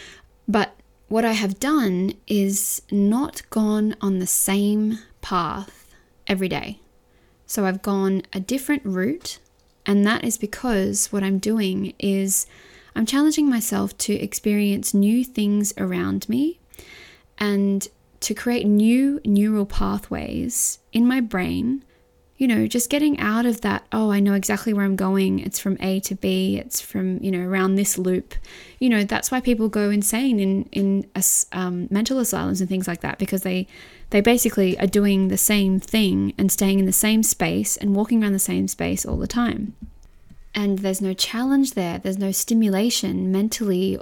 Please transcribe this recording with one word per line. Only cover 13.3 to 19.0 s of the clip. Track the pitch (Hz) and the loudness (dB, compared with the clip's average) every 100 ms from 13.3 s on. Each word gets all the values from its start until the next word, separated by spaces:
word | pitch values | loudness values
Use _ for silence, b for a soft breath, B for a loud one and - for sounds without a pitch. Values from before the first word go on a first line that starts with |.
| 302 294 | 4 2
myself | 240 - 202 196 - | 2 0 -2 -2 -4
to | - | -4
experience | 208 202 - 214 208 202 202 - | -2 -4 -4 0 2 2 0 0
new | 202 202 240 254 | 2 4 2 0
things | - 208 208 208 - | -2 0 2 0 -2
around | 185 180 190 190 - | -4 -2 -2 -4 -2
me | 240 311 - _ B B B B B B - | 0 0 -4 _ B B B B B B -4
and | 208 202 202 196 - _ _ _ | 0 2 2 0 -4 _ _ _
to | - | -8
create | 214 240 240 208 | -4 -2 0 2
new | 208 220 247 | 4 6 4